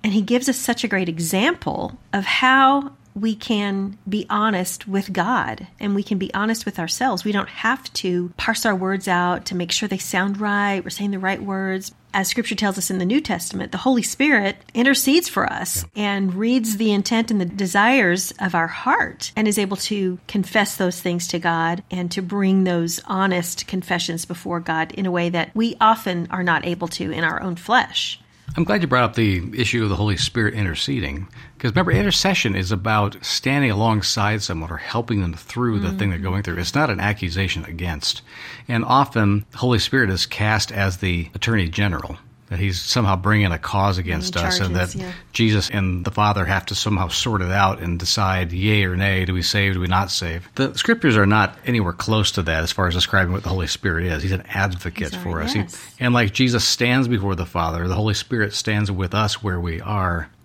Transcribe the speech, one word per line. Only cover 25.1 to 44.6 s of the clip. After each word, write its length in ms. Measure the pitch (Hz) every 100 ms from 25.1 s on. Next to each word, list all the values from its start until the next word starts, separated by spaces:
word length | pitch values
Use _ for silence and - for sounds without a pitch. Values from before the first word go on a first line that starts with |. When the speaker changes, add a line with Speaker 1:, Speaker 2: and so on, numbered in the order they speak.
Speaker 1:
way 180 | 175 175
that 220 | 170 160
we 220 | 214 233 -
often 480 | 220 220 - 175 170
are 120 | 185
not 220 | 180 165 -
able 220 | 175 170
to 220 | - 196
in 120 | 160
our 180 | 165 -
own 140 | 190 170
flesh. 640 | - 240 - - - - _ _ - -
Speaker 2:
I'm 60 |
glad 180 | 170 208
you 60 | 165
brought 160 | 127
up 120 | 117 117
the 280 | 110 92 85
issue 300 | 110 131 120
of 60 | 107
the 60 | 95
Holy 180 | 104 92
Spirit 380 | - 120 107
interceding, 760 | 104 95 80 - 131 78 71 95 - - -
'cause 120 | 127
remember, 200 | 113 175
intercession 640 | 123 202 - 190 185 117 95
is 160 | 92
about 460 | 101 104 107 101 -
standing 480 | - - 127 139 135
alongside 720 | 101 113 107 98 - 104 107
someone 280 | 101 85 80
or 60 | 80
helping 420 | - 117 117 107
them 140 | 90
through 460 | 82 - - 123 104
the 100 | 95
thing 180 | 95 101
they're 100 | 87
Speaker 1:
Mm-hmm. 80 | 95
Speaker 2:
going 160 | 95
through. 140 | 98 85
It's 180 | 87 143
not 140 | 151
an 100 | 92
accusation 640 | 101 104 90 87 95 - 78
against. 560 | 82 90 78 - - - - - - -
And 160 | 117 123
often, 600 | 131 139 117 104 104 -
the 60 | -
Holy 220 | 127 113
Spirit 300 | - 135 110
is 160 | 92 -
cast 460 | - 107 110 -
as 260 | 101 98 90
the 300 | 95 87 82
Attorney 340 | - - 113 85
General, 500 | 82 101 85 - - - - _
that 100 | 90
he's 200 | 98 90
somehow 360 | - 127 104 92
bringing 360 | 101 107 101
a 60 | 82
cause 400 | - 101 98 90
against 360 | 90 82 90
Speaker 1:
Bringing 140 | - -
Speaker 2:
us, 120 |
and 160 | 180